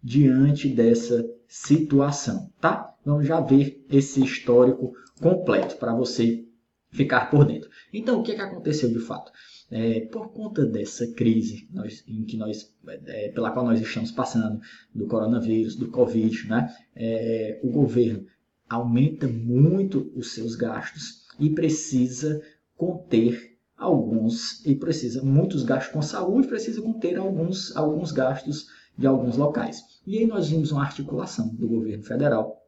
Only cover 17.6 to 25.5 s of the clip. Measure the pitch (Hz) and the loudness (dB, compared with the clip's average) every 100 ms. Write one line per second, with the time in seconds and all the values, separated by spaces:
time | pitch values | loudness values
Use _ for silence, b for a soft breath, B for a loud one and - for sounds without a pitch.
17.6 | 127 139 131 113 113 104 95 B _ _ | -2 2 2 4 2 0 -10 B _ _
18.6 | _ 117 120 117 147 156 135 117 117 123 | _ -4 0 4 2 2 -4 -2 0 4
19.6 | 151 190 196 - - 123 113 - 113 113 | 6 6 0 -2 -4 -10 -10 -8 -8 -4
20.6 | 117 107 - - - - _ - 151 156 | -4 -4 -10 -12 -16 -16 _ -2 0 2
21.6 | 165 151 - 127 127 127 151 151 B B | 0 0 0 0 0 0 -4 -4 B B
22.6 | _ _ 175 170 - 113 117 - - _ | _ _ -6 -6 0 2 4 0 -10 _
23.6 | _ _ - 135 104 110 110 - - - | _ _ 0 2 2 0 0 -2 -8 -8
24.6 | 151 139 165 151 123 123 135 139 185 | -2 0 0 -4 -4 -4 2 4 4